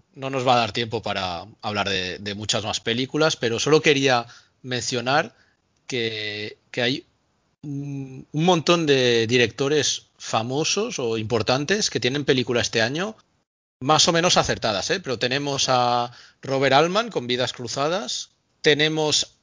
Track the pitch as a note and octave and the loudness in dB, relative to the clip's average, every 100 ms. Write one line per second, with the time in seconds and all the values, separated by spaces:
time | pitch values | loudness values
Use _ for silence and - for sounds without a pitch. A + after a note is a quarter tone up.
0 | _ - C3+ C3+ B2+ B2 A2+ A2 A#2 A2 | _ -12 -6 -2 2 4 2 -2 -4 -4
1 | G2+ G2 F#2 E2+ G2 - A2 G#2 G2 F#2+ | -4 -4 -4 -6 -10 -12 -6 -2 -2 -2
2 | F#2 D#2+ G2+ G2+ G#2+ A2+ G#2 F#2+ - A#2 | -4 -6 -8 -8 -4 -4 -2 -6 -4 -4
3 | C3 D3+ D#3 D3+ A#2+ A2+ C#3+ D3+ D#3 C#3 | -2 0 0 0 -2 -2 2 4 6 4
4 | C3+ B2 A#2+ - _ _ B2+ B2 - B2+ | 4 2 0 -14 _ _ -8 -6 -4 -4
5 | A#2+ C#3+ G#3 _ _ _ _ _ - C3 | 0 0 -2 _ _ _ _ _ -8 -4
6 | A2+ G#2+ G#2+ G#2 G#2+ - _ - A#2+ C3+ | -4 -4 -8 -8 -10 -12 _ -2 -2 -2
7 | - _ _ _ _ _ D3+ C#3 C#3+ C#3 | -8 _ _ _ _ _ -10 -8 -8 -8
8 | C3+ C3 - D3 E3+ F3 C#3+ F3 D#3 C3+ | -10 -14 -8 0 4 4 4 2 4 4
9 | B2+ A#2 A2+ B2 A#2 - C#3 D3+ B2+ - | 4 4 4 4 4 2 0 0 0 -4
10 | _ _ - A#2 A#2 C3+ D#3 - A3+ F#3+ | _ _ -4 -4 -2 -2 -2 -2 -4 -4
11 | A#2+ A2+ A2 A#2 G#2 B2+ C#3+ G#3 G3 B2+ | -4 -2 -2 -2 0 0 0 -2 -2 0
12 | A#2+ C#3+ C#3+ C3 A#2+ A#2+ G#2 A#2 A2+ D3 | -2 -2 0 0 2 0 0 0 0 -2
13 | G3+ A3 _ _ _ _ _ - C3 D#3 | -6 -10 _ _ _ _ _ -6 2 4
14 | - E3 F3 F3 D3 G#2+ A#2 G2 - G3 | 4 4 4 2 2 0 -2 -2 -2 -6
15 | D#3 A2+ B2 C3+ C#3+ C#3 - B2+ B2 A#2+ | -4 -4 -2 -2 -4 -2 0 2 2 0
16 | A#2+ - - _ B2+ C3+ C3+ C3+ E3 F#3+ | -2 -8 -20 _ -4 0 4 6 4 2
17 | A#3+ - A#2+ B2 B2 - A#2+ C#3 C#3+ F3+ | -2 -4 -4 -2 -2 -6 -8 -4 -2 -4
18 | A#3+ - - _ _ _ - C#3+ D#3 D#3 | -6 -10 -10 _ _ _ 2 2 2 0
19 | D3+ C#3+ - _ | 0 0 -2 _